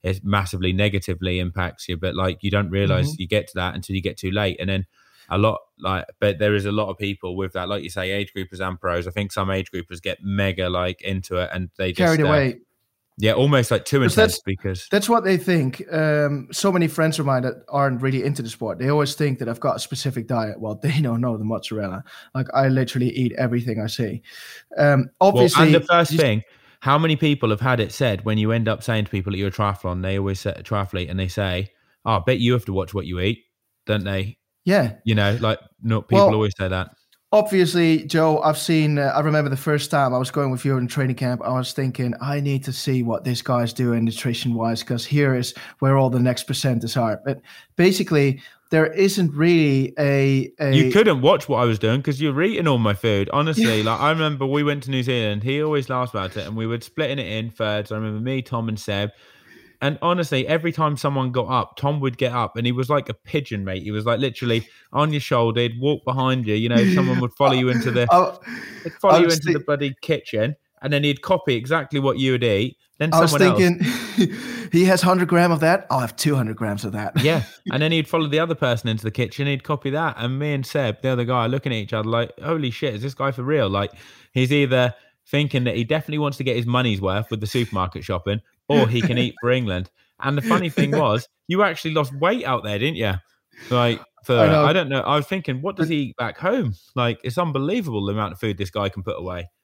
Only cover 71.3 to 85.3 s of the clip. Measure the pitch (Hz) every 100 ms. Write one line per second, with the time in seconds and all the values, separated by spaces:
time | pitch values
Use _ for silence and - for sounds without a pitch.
71.3 | 185 - 120 127 160 135 147 135 131 131
72.3 | 127 120 101 127 - _ _ 156 160 165
73.3 | 147 185 185 180 175 226 247 - - 185
74.3 | - - - 208 170 185 180 180 185 175
75.3 | 175 175 160 160 190 - 131 120 - 151
76.3 | 139 110 107 110 101 107 104 104 - 139
77.3 | 160 110 - - 135 156 165 151 165 156
78.3 | 151 170 147 131 117 120 110 113 - 120
79.3 | - 143 135 - 147 139 147 160 127 120
80.3 | 131 151 139 127 147 123 - 131 127 120
81.3 | 127 113 131 139 117 98 110 107 117 117
82.3 | - 151 165 131 113 143 104 135 131 139
83.3 | 127 127 151 104 98 98 - - - _
84.3 | 127 127 147 139 127 123 - _ _ _